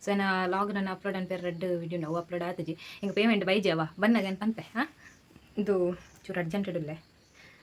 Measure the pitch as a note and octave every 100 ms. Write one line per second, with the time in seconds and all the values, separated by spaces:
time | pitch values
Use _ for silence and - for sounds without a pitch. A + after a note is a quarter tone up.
0 | - G3 G3 F#3 F#3 F#3+ G3+ G3+ F#3+ F#3
1 | G3+ F#3+ F3+ F3+ F3 E3+ F#3 F3 E3 F3
2 | D#3 E3+ E3+ F3 F3 F3+ D#3+ E3 - -
3 | G3+ G3+ A3+ G#3 F#3 G3+ F#3 E3 D#3 -
4 | G#3+ A#3 F#3+ F#3+ G#3+ A3 - A3+ D4 -
5 | - - - - - - G#3 F#3+ F3 F3
6 | - - - F3+ E3 G3+ G3 E3+ D3+ D#3+
7 | - _ _ - - -